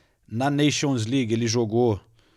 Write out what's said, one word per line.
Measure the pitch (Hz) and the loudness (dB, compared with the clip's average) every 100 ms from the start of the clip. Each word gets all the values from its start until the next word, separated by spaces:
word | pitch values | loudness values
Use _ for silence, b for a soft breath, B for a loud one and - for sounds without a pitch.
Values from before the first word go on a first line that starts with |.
| b b _ | b b _
Na | 110 135 | -4 -2
Nations | 143 147 - 147 127 107 | 2 2 2 -2 -2 0
League | 135 113 | -2 0
ele | 113 117 | 0 0
jogou | 120 110 117 123 98 - b b | 0 0 2 2 0 -6 b b